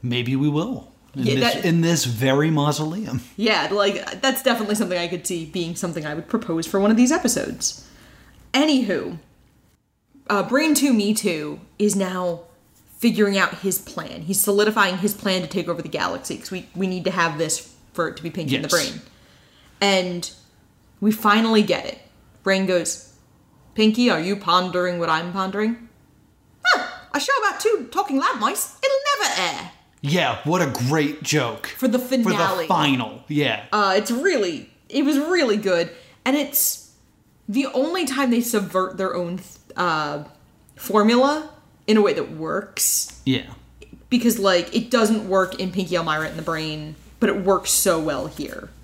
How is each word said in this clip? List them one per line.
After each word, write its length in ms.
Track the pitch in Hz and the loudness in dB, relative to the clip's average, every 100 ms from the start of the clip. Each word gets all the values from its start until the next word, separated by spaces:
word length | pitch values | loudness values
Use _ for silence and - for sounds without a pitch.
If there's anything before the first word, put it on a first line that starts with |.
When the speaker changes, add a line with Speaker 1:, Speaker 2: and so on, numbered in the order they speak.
Speaker 1:
Maybe 320 | 127 120 117 | -2 -2 0
we 140 | 131 147 | 0 0
will. 400 | 147 208 254 - _ _ | 0 -2 -6 -10 _ _
In 100 | 135 | -4
Speaker 2:
Yeah, 100 | - | 0
Speaker 1:
this, 200 | - 233 | 2 2
Speaker 2:
that 100 | - | 0
Speaker 1:
in 160 | 175 170 | 2 2
this 240 | 165 165 | 4 2
very 460 | 123 110 131 139 156 | 0 0 2 4 4
mausoleum. 680 | 151 147 147 156 180 196 123 - - | 2 2 0 -4 -6 -6 -8 -8 -4
Speaker 2:
Yeah, 300 | 214 196 151 | 0 0 0
like, 480 | 202 196 190 - - | 0 0 0 -8 -2
that's 220 | 269 262 | -2 0
definitely 320 | 254 233 208 208 | 0 0 -2 -2
something 200 | 175 180 | 0 -2
I 120 | 170 | -4
could 180 | 175 - | -6 -6
see 180 | 175 | -6
being 300 | 160 185 165 | -6 -6 -4
something 320 | 170 180 165 151 | -4 -6 -6 -6
I 80 | |
would 140 | 151 156 | -8 -4
propose 400 | 220 - 165 165 | -4 -2 -4 0
for 100 | 196 | 2
one 140 | 202 | 4
of 40 | 220 | 6
these 140 | 247 | 6
episodes. 720 | 330 320 - - - - - - - - - - - - | 4 2 0 -4 -4 -6 -6 -20 -20 -20 -20 -20 -20 -4
Anywho, 680 | 254 311 269 208 165 - 165 - _ _ _ _ _ _ _ _ _ - | 2 4 4 2 -2 -4 -10 -16 _ _ _ _ _ _ _ _ _ -2
uh, 140 | 202 180 | -2 2
Brain 260 | 254 320 | 2 4
two, 180 | 294 277 | 4 4
Me 200 | 226 202 | 4 4
two 460 | 214 202 160 151 147 - _ | 0 0 -2 -6 -10 -16 _
is 160 | 208 196 | 0 2
now 460 | 185 185 180 170 - _ _ _ _ - | -2 -2 -4 -4 -10 _ _ _ _ 0
figuring 380 | 240 190 202 196 | 0 4 2 4
out 160 | 180 - | 0 0
his 220 | 196 180 | -4 -4
plan. 440 | - - 156 165 | -6 -12 -12 -12
He's 180 | 160 190 | -4 -2
solidifying 580 | - 202 214 220 196 185 | 2 4 4 4 0 2
his 140 | 202 | -2
plan 300 | 208 208 185 | -2 -2 -2
to 60 | 165 | -2
take 180 | 190 170 | -4 -4
over 140 | 170 | -6
the 60 | 160 | -6
galaxy, 480 | - 180 - - 165 | -4 -4 -6 -8 -10
'cause 140 | - | -10
we, 160 | 185 - 170 | -12 -10 -4
we 100 | 190 | -4
need 180 | 185 | -2
to 60 | 180 | -2
have 280 | 180 165 151 | 0 0 0
this 360 | 160 - - - - | -4 -4 -8 -20 -14
for 140 | - 160 | -6 -4
it 80 | - | -4
to 40 | |
be 80 | 165 | -10
Pinky 240 | 185 151 135 | -6 -2 -2
in 60 | |
the 60 | 160 | -2
Speaker 1:
Yes. 180 | 175 135 | -4 -4
Speaker 2:
Brain. 120 | 160 - - - _ _ _ - _ | -8 -18 -20 -20 _ _ _ -20 _
And 500 | 202 190 180 175 - - _ _ _ _ _ _ | 2 2 0 -4 -8 -14 _ _ _ _ _ _
we 100 | 208 | 0
finally 520 | 214 208 208 226 220 | 2 4 4 4 4
get 240 | 208 165 - | 4 0 -2
it. 120 | - - _ _ _ | -12 -20 _ _ _
Brain 220 | - 190 190 | 0 0 2
goes, 480 | 180 165 - - _ _ _ _ _ _ | 2 0 -6 -12 _ _ _ _ _ _
"Pinky, 360 | - 220 220 240 | 2 4 4 2
are 100 | 165 | 2
you 160 | 175 202 | 0 -2
pondering 640 | 175 180 185 180 180 175 | 2 2 2 -2 -2 -2
what 80 | 165 | 0
I'm 240 | 160 175 | 0 -2
pondering?" 560 | 185 190 196 220 233 - _ _ _ _ _ _ _ | -4 -4 0 -2 -2 -10 _ _ _ _ _ _ _
"Huh, 220 | 719 - - - - | 2 2 0 -10 -6
a 40 | 285 | -4
show 140 | 277 539 | 0 0
about 140 | 427 - | 0 0
two 280 | 440 415 240 | 0 0 -2
talking 280 | 349 392 269 | -4 0 0
lab 180 | 359 269 | 0 0
mice. 380 | 214 403 - - | -2 -2 -8 -2
It'll 160 | 539 539 571 554 | 0 0 0 0
never 220 | 339 - 175 147 | 0 0 -2 -4
air." 140 | 170 - _ _ | -12 -16 _ _
Speaker 1:
Yeah, 360 | 143 175 139 110 | 0 2 2 0
what 180 | 143 180 | -2 0
a 80 | 156 110 123 | 0 0 0
great 340 | 156 147 151 | 2 0 -2
joke. 440 | - 147 123 107 - | -2 0 0 -4 -12
Speaker 2:
For 200 | - 254 | -2 0
the 120 | 247 | 0
Speaker 1:
For 180 | 254 262 | 0 0
the 80 | |
Speaker 2:
finale. 420 | 226 208 180 180 160 | 2 2 0 0 0
Speaker 1:
final, 560 | 175 147 131 110 110 - | 2 2 2 -2 -10 -4
yeah. 380 | 151 135 107 - | 0 0 -2 -2
Speaker 2:
Uh, 220 | 208 196 190 | 0 4 2
it's 140 | 214 | 0
really, 600 | 240 359 302 190 147 - _ _ | 0 0 2 0 -4 -12 _ _
it 160 | 269 | 0
was 140 | 285 277 | 2 2
really 400 | 302 359 262 208 | 2 2 2 2
good. 320 | 196 175 170 - - _ | 2 0 0 -6 -20 _
And 120 | - 285 | -2 0
it's 560 | 285 - - - - _ _ _ _ _ - | 0 0 -2 -4 -14 _ _ _ _ _ -4
the 200 | 214 277 | -2 0
only 400 | 240 294 359 285 | 0 0 0 -2
time 240 | 269 269 | 0 2
they 100 | 233 | 2
subvert 560 | 233 214 185 185 185 180 | 2 -2 0 -2 -2 -2
their 180 | 190 | -4
own, 260 | - 175 185 - - _ - | -2 -6 -8 -12 -20 _ -4
uh, 480 | 175 156 151 147 147 - _ _ _ | -2 0 -2 -6 -10 -20 _ _ _
formula 760 | - - 208 208 240 269 302 302 - _ _ - | -18 0 4 6 6 4 2 -4 -18 _ _ 2
in 120 | 214 | 4
a 20 | |
way 140 | 202 | 4
that 180 | 160 - | 2 -4
works. 880 | 156 160 165 214 - - - - - - | -8 -6 -6 -6 -2 -2 0 -4 -6 -2
Speaker 1:
Yeah. 240 | 127 - - - - - - - | -2 -4 -18 -20 -20 -20 -20 -2
Speaker 2:
Because, 300 | 247 233 208 | 2 2 2
like, 360 | 196 180 170 | 2 2 0
it 160 | 226 226 | -4 0
doesn't 380 | 240 214 214 202 | 2 2 2 2
work 300 | 190 185 165 | 0 0 -2
in 100 | 185 | -4
Pinky 260 | 175 180 170 | -4 -2 -2
Elmira 340 | 165 156 156 | 0 -2 -4
in 60 | 160 | -6
the 60 | |
Brain, 540 | 160 160 156 151 151 156 - - | -6 -4 -6 -8 -10 -14 -20 0
but 100 | 233 | 0
it 160 | 202 | 2
works 260 | 185 185 - | 2 2 2
so 300 | - 196 165 | 0 2 2
well 260 | 156 143 170 | 0 -4 -6
here. 440 | - 147 - - - | -8 -10 -10 -16 -20